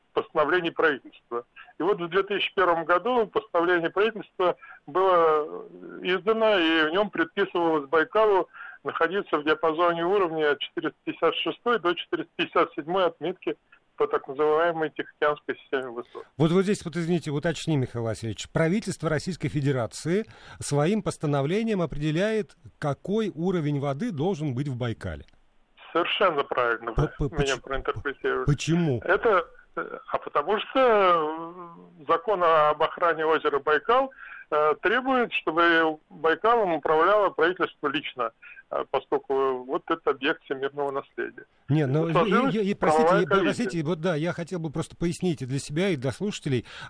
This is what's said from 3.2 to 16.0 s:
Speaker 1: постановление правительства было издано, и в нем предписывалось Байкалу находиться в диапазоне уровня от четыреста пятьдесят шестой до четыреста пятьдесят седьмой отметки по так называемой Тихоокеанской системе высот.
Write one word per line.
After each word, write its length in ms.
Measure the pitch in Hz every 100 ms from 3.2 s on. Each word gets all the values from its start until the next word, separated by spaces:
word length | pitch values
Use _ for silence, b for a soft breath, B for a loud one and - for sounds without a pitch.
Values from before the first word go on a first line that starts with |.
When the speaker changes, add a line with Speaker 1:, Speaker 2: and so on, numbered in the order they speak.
| 202
Speaker 1:
постановление 600 | - - 175 170 180 165
правительства 680 | 185 220 220 - _ 180 170 B B -
было 800 | 151 190 175 165 156 156 180 - 180 - -
издано, 540 | 185 180 165 220 220 208
и 320 | 160 165 151
в 40 |
нем 160 | 175 208
предписывалось 800 | - 160 - 190 180 170 156 139
Байкалу 580 | 160 156 208 214 190 165 B B B 139
находиться 520 | - 165 196 185 156
в 60 |
диапазоне 600 | 147 156 165 156 175 165 170
уровня 460 | 202 180 160 151
от 80 | 143
четыреста 360 | - - 156 -
пятьдесят 320 | - - 165 151
шестой 440 | 165 151 240 226
до 140 | 170 175
четыреста 360 | - 170 156 -
пятьдесят 340 | - - 226 -
седьмой 320 | 151 185 175
отметки 500 | - 151 185 - 147 _ b _ _
по 100 | 147
так 200 | 151 -
называемой 640 | 135 151 151 170 160 156
Тихоокеанской 680 | - - _ 151 147 - 120
системе 320 | - 139 131
высот. 360 | 117